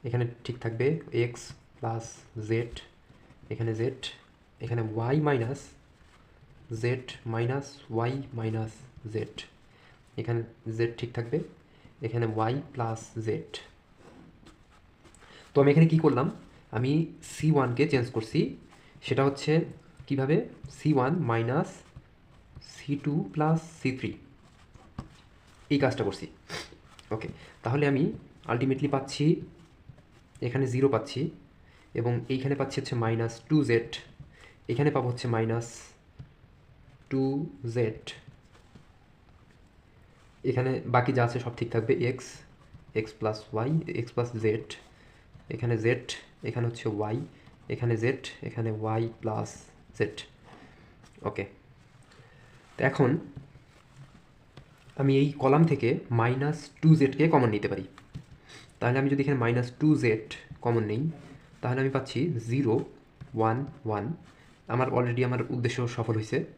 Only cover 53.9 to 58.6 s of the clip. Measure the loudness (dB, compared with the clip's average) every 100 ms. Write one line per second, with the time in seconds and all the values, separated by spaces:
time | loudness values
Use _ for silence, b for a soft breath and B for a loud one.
53.9 | -20 -20 -20 -20 -20 -20 -20 -20 -20 -18
54.9 | 0 4 4 4 2 4 6 6 4 2
55.9 | 0 0 2 2 2 -2 -4 -8 2 6
56.9 | 8 6 4 4 6 4 2 -2 -4 -8
57.9 | -16 -18 -18 -18 -20 B B